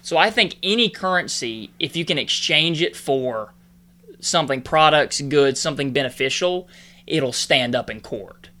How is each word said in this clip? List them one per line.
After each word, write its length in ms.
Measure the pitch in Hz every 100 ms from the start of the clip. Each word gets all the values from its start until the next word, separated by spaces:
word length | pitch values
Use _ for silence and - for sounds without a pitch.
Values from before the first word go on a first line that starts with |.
So 160 | - 160
I 120 | 202
think 280 | 233 196 -
any 260 | 185 226 220
currency, 800 | - 190 180 - - 120 113 107 -
if 160 | 156 165
you 80 |
can 140 | 165 151
exchange 640 | 107 - - 151 160 160
it 140 | 170 -
for 580 | - 135 127 110 104 - _ _ _ _ - -
something, 420 | - 170 131 131
products, 600 | - 156 156 151 127 -
goods, 380 | 143 147 139 127
something 300 | 160 139 139
beneficial, 720 | 131 127 - 135 - 180 180 180 - - - -
it'll 260 | 156 131
stand 440 | - - 143 120 123
up 140 | 113
in 120 | 107
court. 480 | - 110 95 - - -